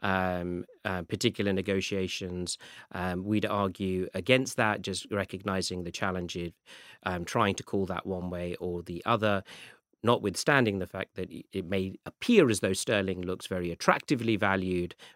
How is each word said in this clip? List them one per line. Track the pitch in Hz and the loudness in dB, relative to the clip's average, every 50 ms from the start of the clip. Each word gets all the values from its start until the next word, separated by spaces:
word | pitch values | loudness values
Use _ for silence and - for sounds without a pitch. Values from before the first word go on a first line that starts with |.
um, | - 101 95 92 92 92 90 87 87 90 87 87 92 - - _ - | 0 0 2 2 2 0 0 -2 -2 -4 -4 -6 -8 -10 -16 _ -6
uh, | 104 95 90 | -4 -4 -4
particular | 87 - - 95 - 117 98 - 104 101 | -4 -6 -4 0 0 0 0 0 0 0
negotiations, | 95 95 92 98 98 98 92 - 101 98 95 92 - - 98 90 90 90 90 87 - - - - - - - _ | 0 0 0 0 -2 -2 -2 -2 -2 -2 -2 -4 -4 -6 -6 -6 -6 -6 -6 -6 -8 -10 -12 -18 -20 -20 -18 _
um, | - 95 90 92 90 90 92 | -8 -6 -4 -4 -4 -4 -2
we'd | 104 107 104 101 | 0 0 0 0
argue | 107 104 101 101 95 87 - 98 95 92 92 90 - - | 0 0 0 0 -2 -2 -4 -2 -2 -2 -2 -4 -4 -6
against | 95 90 - 127 131 131 120 - | -2 2 4 4 4 4 0 0
that, | - 117 107 104 - | 0 2 2 2 0
just | 92 101 92 90 - - | -4 -6 -6 -6 -6 -4
recognising | 110 101 95 - - 92 98 101 95 95 90 - 92 90 | -2 -2 -2 -2 -6 -6 -2 -2 0 0 -2 -2 -4 -6
the | 87 85 | -6 -8
challenge | 85 - 107 98 92 92 87 85 - | -4 -2 -2 -2 -2 -2 -4 -4 -4
of, | 90 87 85 - _ _ - - - - - - - - | -6 -6 -6 -8 _ _ -20 -20 -20 -20 -20 -20 -6 -4
um, | 98 90 87 85 | -4 -2 -2 -4
trying | - - 120 110 98 95 | -2 0 2 2 2 2
to | - - | 0 -4
call | - - 101 98 | -2 -2 -2 0
that | 90 92 - - | 0 -2 -4 -4
one | 95 92 90 87 90 | -4 -4 -4 -4 -4
way | 90 87 87 90 87 - | -4 -4 -4 -4 -6 -4
or | 87 90 87 87 | -4 -4 -4 -4
the | 85 90 87 82 - | -6 -8 -8 -4 0
other, | 107 117 110 107 107 101 95 - - - - - - - _ _ _ _ _ - | 2 2 4 4 2 2 0 -2 -6 -14 -18 -18 -20 -20 _ _ _ _ _ 4
notwithstanding | 113 120 - - 101 87 - - - 147 139 120 107 98 95 | 4 4 4 2 0 -2 0 2 4 4 6 4 4 2 0
the | 90 | -4
fact | - - 95 - - _ | -6 -6 -8 -8 -6 _
that | - 92 - | -8 -8 -8
i-, | - 71 - _ | -10 -14 -12 _
it | - 98 90 | -6 -6 -2
may | 85 98 98 95 95 92 - _ | 0 0 0 0 -2 -6 -10 _
appear | - - _ - - 240 208 160 120 | -16 -14 _ 2 6 8 8 8 8
as | 107 - | 6 4
though | - 98 98 | 2 0 0
sterling | - - - 117 101 98 95 92 90 | 0 0 2 2 2 2 0 -2 -2
looks | 90 90 92 - - - | -4 -4 -4 -6 -6 -4
very | 98 90 87 87 | -4 -2 -2 -4
attractively | 85 - - - 160 143 - - 147 120 113 113 110 | -4 2 2 2 2 2 2 0 0 2 2 2 2
valued | 95 104 98 98 98 92 92 90 87 87 87 - - - - - | 2 4 2 2 2 2 0 0 0 -2 -4 -6 -14 -20 -20 -10